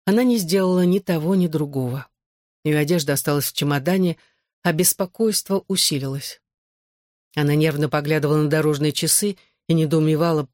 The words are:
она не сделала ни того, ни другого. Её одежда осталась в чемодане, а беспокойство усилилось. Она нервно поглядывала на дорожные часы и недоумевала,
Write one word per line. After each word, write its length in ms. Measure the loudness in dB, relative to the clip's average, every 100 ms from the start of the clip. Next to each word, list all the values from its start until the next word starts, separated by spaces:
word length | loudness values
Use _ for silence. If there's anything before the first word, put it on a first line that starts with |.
| 0
она 180 | 2
не 140 | 4 2
сделала 480 | 0 0 2 2 2
ни 140 | 2
того, 360 | 0 -2 0 0
ни 120 | 0
другого. 600 | 0 -4 -4 -4 -6 -12 _ _ _ _ _
Её 160 | -2 0
одежда 340 | 2 0 0
осталась 320 | -2 0 -2 -2
в 80 |
чемодане, 640 | -4 -2 -2 0 0 0 -2 _ _ _ _
а 80 | -4
беспокойство 880 | 0 0 0 -6 -2 -2 -2 -2 -4 -2
усилилось. 720 | -2 -2 -2 -6 -8 -10 -16 _ _ _ _ _ _ _ _ _ -4
Она 200 | 0 2
нервно 340 | 2 0 -2
поглядывала 520 | -2 0 0 2 2
на 80 | 2
дорожные 420 | 2 0 0 -2
часы 460 | -2 0 0 0 -6 _ _ -2
и 60 |
недоумевала, 760 | 0 2 2 2 2 2 0 -4